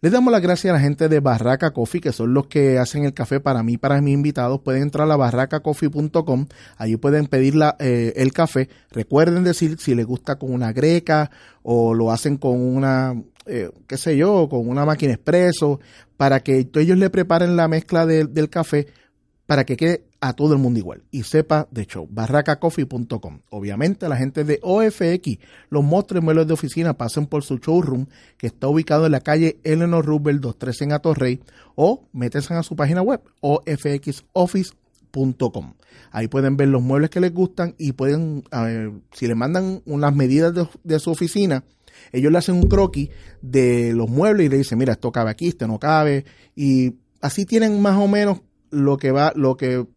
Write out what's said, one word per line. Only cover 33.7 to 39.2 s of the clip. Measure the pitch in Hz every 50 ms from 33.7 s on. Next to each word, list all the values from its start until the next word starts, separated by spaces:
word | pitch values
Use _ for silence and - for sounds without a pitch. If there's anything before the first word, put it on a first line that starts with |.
| 151 139 - 147 143
X | 139 139 156 135 - _ _ _
office | 185 180 175 - 190 185 - _ _ _ _ _ _ _ _
punto | - 135 135 131 123 _ 131 117
com. | - 110 78 64 - _ _ _ _ - - _
Ahí | - 107 113 113
pueden | - 135 135 135 139
ver | 139 143 139
los | 135 127
muebles | 123 127 135 143 151 160
que | - 180
les | 180 180 170
gustan | 175 185 180 - - 175 170 -
y | _ 160 143
pueden, | 123 131 131 135 143 156 165 160 151 143 123 _
eh, | - 127 117 113 113 113 110 107 104 98 _ _
si | _ -